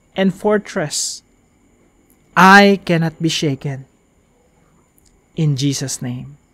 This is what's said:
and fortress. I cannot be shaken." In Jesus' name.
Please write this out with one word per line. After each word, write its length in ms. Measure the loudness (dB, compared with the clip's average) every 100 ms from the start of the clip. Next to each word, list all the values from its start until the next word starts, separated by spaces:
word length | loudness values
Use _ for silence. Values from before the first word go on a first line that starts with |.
| _ -2
and 160 | -2
fortress. 880 | -2 -2 -2 -2 -6 -6 -6 -8 -10 -18 _ _ _ _ _ _ _ _ _ _
I 480 | 2 6 8 6 2 0
cannot 320 | -2 -2 -2
be 80 | -4
shaken." 560 | -2 -4 -4 -8 -12 -16 _ _ _ _ _ _ _ _ _ _ _ _ _ _ -4
In 160 | -2
Jesus' 480 | 0 -2 -4 -6 -8
name. 400 | -8 -10 -14 -20 _